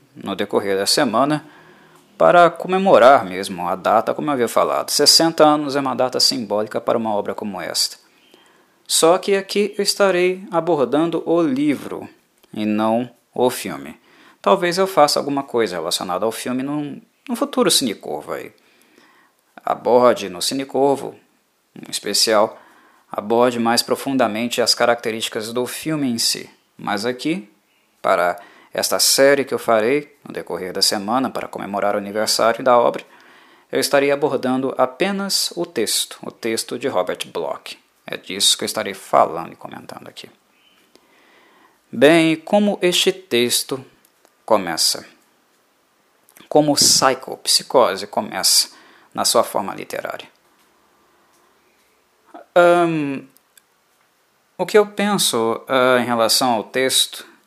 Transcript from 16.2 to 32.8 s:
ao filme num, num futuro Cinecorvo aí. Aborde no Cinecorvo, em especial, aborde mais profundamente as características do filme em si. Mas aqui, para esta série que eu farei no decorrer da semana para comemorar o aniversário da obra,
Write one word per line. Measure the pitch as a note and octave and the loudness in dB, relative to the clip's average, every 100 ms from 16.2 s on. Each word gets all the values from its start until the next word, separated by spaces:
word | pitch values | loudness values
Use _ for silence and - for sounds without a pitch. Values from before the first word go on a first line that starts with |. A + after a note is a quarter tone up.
| A2 | -4
ao | |
filme | A2 B2+ B2+ | -4 -6 -6
num, | C#3 D3 D3 - - _ - | -4 -6 -8 -12 -18 _ -10
num | A#3+ | -4
futuro | C#4+ - G#3+ | -2 0 0
Cinecorvo | - A#2+ F#2+ D#2+ D2+ C#2+ | 2 0 -6 -10 -10 -8
aí. | D2 - - _ _ _ _ _ _ _ _ _ - - | -10 -12 -20 _ _ _ _ _ _ _ _ _ -8 -6
Aborde | - G#2+ B2 B2 G2+ G2 | -2 2 6 6 4 -2
no | F2 | -6
Cinecorvo, | - C3+ C3+ C3 C#3 C3+ - - _ _ _ _ _ - | -6 -6 -4 0 2 0 -6 -14 _ _ _ _ _ -20
em | - | -12
especial, | - G#2 G2 - G#2+ A2 - - _ _ _ _ | -10 -4 0 2 4 2 -2 -20 _ _ _ _
aborde | - G#2 A#2 B2 A#2+ | -8 0 2 4 2
mais | A#2 A#2+ | 0 0
profundamente | - B2 C#3 C3+ A#2 G#2 A#2+ - | 0 -4 -2 0 0 -2 -4 -2
as | A2 - | 0 2
características | C#3+ - A#2 A2 G#2+ A#2+ G#2+ | 2 0 -4 -6 -6 -8 -6
do | A#2+ A#2+ | -6 -6
filme | - D#3+ D#3 C3+ | -6 -6 -4 -2
em | A#2 | -2
si. | - - - _ _ - | -2 -4 -8 _ _ -10
Mas | - G2+ A2+ | -6 -4 -4
aqui, | B2+ D3+ F3+ G3+ _ _ _ _ _ | -4 -4 -4 -8 _ _ _ _ _
para | A2 F#2 F2 F2 - - _ | 0 2 0 -2 -10 -20 _
esta | F#2 G2 F#2+ | -6 -2 0
série | - - C3+ C#3 B2+ | 2 4 6 4 0
que | |
eu | A#2 | -4
farei | - A2 A2 D3 D3 _ - | 0 2 2 0 -4 _ -16
no | |
decorrer | - - F2 F#2 | -12 -10 -8 -8
da | F2+ | -2
semana | G2 G#2+ G2 B2 B2 | -2 -2 -2 -2 -2
para | - - | -6 -8
comemorar | - F#2+ G2+ G2+ G#2 | -10 -8 -2 -2 -2
o | |
aniversário | G2+ G#2 G#2+ - A2+ A#2 | -4 -4 -2 2 2 2
da | C3 | 4
obra, | A#2+ | 4